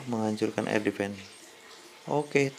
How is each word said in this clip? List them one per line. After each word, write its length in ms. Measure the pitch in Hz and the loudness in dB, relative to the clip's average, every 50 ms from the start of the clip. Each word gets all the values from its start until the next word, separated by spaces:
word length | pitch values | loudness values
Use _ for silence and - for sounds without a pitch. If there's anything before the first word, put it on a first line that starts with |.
| 135 | 0
menghancurkan 640 | 123 117 110 110 107 107 107 110 107 - 107 107 - | -2 0 0 0 0 2 2 0 0 0 0 0 2
air 160 | 110 107 104 | 2 2 2
defense. 320 | 104 98 - 101 101 101 95 95 - - - - - - - - - - - - - - - - | 2 0 0 -2 -4 -4 -8 -12 -16 -18 -20 -20 -20 -20 -20 -20 -20 -20 -20 -20 -20 -20 -12 -4
Oke, 480 | - 143 147 147 147 - 143 139 135 139 | 0 0 0 2 4 4 4 4 2 0